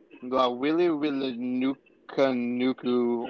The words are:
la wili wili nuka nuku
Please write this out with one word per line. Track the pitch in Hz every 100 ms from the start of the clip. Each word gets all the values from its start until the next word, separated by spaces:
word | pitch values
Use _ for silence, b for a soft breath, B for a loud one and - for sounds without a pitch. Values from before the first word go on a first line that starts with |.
| _ -
la | 123 127 127
wili | 123 139 160 175
wili | 151 147 139 135 120
nuka | 123 127 131 135 _ _ - - 135
nuku | 123 120 123 127 127 123 123 120 120 123